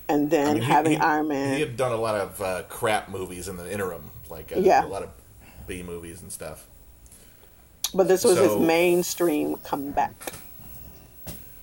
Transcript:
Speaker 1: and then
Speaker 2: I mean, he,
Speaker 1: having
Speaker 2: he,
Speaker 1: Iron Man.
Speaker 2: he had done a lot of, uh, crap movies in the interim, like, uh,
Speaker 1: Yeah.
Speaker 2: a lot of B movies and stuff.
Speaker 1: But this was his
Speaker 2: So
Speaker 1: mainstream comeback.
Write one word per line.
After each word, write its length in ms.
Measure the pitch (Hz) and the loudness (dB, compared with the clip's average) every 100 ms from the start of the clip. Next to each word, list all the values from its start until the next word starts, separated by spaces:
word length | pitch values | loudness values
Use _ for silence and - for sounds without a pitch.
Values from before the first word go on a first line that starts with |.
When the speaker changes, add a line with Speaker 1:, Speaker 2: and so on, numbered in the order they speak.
| - | -2
Speaker 1:
and 220 | 147 147 | 0 4
then 160 | 156 143 | 2 4
Speaker 2:
I 40 | |
mean, 80 | 147 | 2
he, 60 | 123 | 4
Speaker 1:
having 240 | 151 156 | 4 4
Speaker 2:
he, 60 | 151 | 2
Speaker 1:
Iron 300 | 160 151 151 | 2 2 0
Man. 260 | 139 139 | -2 0
Speaker 2:
he 60 | 139 | -2
had 160 | 143 117 | -2 -2
done 160 | 127 | -2
a 40 | 113 | 0
lot 180 | 113 107 | 0 -2
of, 240 | 92 90 | -4 -4
uh, 220 | 95 90 - | -4 -4 -6
crap 380 | - 117 107 - | -4 0 0 -2
movies 360 | 95 90 90 95 | -8 -8 -8 -10
in 100 | 90 | -10
the 120 | 87 | -8
interim, 400 | 101 92 82 73 - - | -4 -4 -6 -12 -18 -16
like, 220 | 80 78 - | -16 -6 2
uh, 40 | |
Speaker 1:
Yeah. 240 | 185 139 | 6 6
Speaker 2:
a 40 | 151 | 2
lot 140 | 98 | -6
of 80 | 87 - - - - - - | -10 -14 -20 -20 -20 -20 -12
B 160 | 92 | -10
movies 400 | 87 85 85 80 | -10 -12 -12 -16
and 100 | 82 | -14
stuff. 340 | - 82 76 - - - - - - - - - - - - - | -12 -12 -14 -20 -20 -20 -20 -20 -20 -20 -20 -20 -20 -20 -12 -4
Speaker 1:
But 140 | 185 175 | 2 4
this 160 | 185 | 4
was 140 | 240 180 | 6 6
his 140 | 180 | 4
Speaker 2:
So 60 | - | 4
Speaker 1:
mainstream 960 | 165 165 175 175 180 - 175 151 147 151 | 2 4 4 4 0 0 0 2 -2 -6
comeback. 580 | - 147 143 143 - - - - - - - - - - - - - - - - | -6 -6 -4 -4 -4 -6 -14 -14 -18 -20 -20 -20 -20 -20 -20 -20 -18 -16 -20 -20